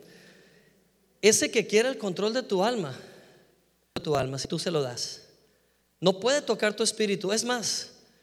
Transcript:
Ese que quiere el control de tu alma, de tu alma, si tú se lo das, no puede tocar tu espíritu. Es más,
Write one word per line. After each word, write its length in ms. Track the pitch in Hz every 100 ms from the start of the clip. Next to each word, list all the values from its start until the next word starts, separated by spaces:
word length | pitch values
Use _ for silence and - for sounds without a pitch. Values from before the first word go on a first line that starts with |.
| - - - - - _ _ _ _ _ _ _
Ese 280 | 202 220 294
que 160 | 240 185
quiere 220 | 208 247
el 100 | 269
control 360 | 202 175 208
de 80 | 240
tu 200 | - 190
alma, 320 | 208 247 147 127 - - - - _ _ _ _ _
de 80 | -
tu 120 | 165
alma, 240 | 143 131 135
si 80 | -
tú 120 | 170
se 120 | 190
lo 120 | 165
das, 400 | 131 120 - - - _ _ _ _ _ _ _
no 200 | 170 190
puede 220 | 233 285
tocar 320 | 285 214 214 208
tu 60 |
espíritu. 500 | 220 - 214 196 185
Es 120 | 220
más, 480 | 240 247 180 - - - _ _